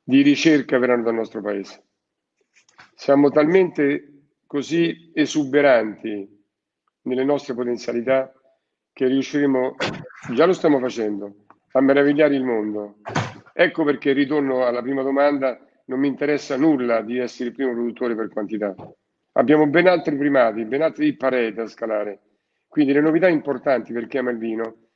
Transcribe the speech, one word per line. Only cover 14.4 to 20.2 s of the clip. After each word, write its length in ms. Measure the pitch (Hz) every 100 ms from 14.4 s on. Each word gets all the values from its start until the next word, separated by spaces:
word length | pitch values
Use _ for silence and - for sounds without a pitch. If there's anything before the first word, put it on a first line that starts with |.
| 139 127 123
alla 160 | 120
prima 220 | 120 139
domanda, 600 | 135 139 143 143 131 117 _ _ -
non 140 | 127
mi 80 | 143
interessa 500 | 127 143 143 - 131
nulla 460 | 160 143 120 113
di 160 | 107 127
essere 300 | 123 - 123
il 60 | 110
primo 180 | 135
produttore 420 | 117 117 - 123 110
per 140 | 107
quantità. 440 | - 98 107 104 92 - - _ _ _
Abbiamo 340 | - 123 151 151
ben 200 | 151 180
altri 300 | 175 165
primati, 480 | 143